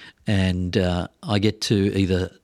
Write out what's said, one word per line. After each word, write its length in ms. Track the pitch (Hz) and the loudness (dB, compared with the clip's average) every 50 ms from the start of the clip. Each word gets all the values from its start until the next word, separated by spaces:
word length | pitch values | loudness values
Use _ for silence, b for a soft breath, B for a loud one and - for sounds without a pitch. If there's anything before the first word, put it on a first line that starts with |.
| B B B B _ | B B B B _
And, 480 | - 107 95 92 92 90 90 92 90 87 107 | -2 0 2 2 2 0 0 -4 -2 0 0
uh, 300 | 92 90 87 90 87 - - _ - | 0 2 0 -2 -4 -6 -12 _ -6
I 180 | 160 107 101 | -2 -2 2
get 200 | 98 107 101 - - | 2 0 -2 -2 -2
to 320 | - 120 101 95 101 98 | 0 0 2 2 0 2
either 400 | 95 98 90 92 90 92 92 - - | 0 0 2 0 -2 -2 -4 -8 -18